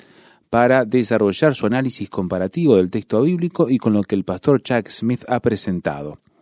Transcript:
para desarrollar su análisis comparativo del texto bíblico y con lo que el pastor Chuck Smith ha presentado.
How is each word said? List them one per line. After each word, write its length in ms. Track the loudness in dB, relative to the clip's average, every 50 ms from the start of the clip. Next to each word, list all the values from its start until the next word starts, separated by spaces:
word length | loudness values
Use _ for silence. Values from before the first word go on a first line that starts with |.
| -20 _ _ _ _ _ _ _ _ _
para 340 | 0 2 4 4 4 2 2
desarrollar 720 | 2 0 0 0 2 0 2 2 0 2 2 2 2 2
su 120 | 0 -2 -2
análisis 420 | -2 -2 -2 -4 -6 -8 -10 -8
comparativo 680 | -6 -6 -4 -4 -2 -4 -4 -4 -2 0 2 4 4
del 140 | 4 4 2
texto 320 | -2 -6 -4 -2 0 0
bíblico 480 | 2 0 0 -2 -4 -4 -2 -2 0 0
y 80 | 0 0
con 160 | 2 2 2
lo 100 | 2 0
que 120 | 0 -2
el 80 | -4 -2
pastor 380 | -4 -8 -4 0 2 2 2
Chuck 280 | 0 -2 -2 -2 -4 -4
Smith 340 | -8 -6 -4 -4 -4 -4 -4 -4
ha 120 | -4 -2
presentado. 800 | 0 -2 -2 -2 -4 -4 -6 -4 -4 -6 -6 -6 -8 -12 -14 -16 _ _ _ _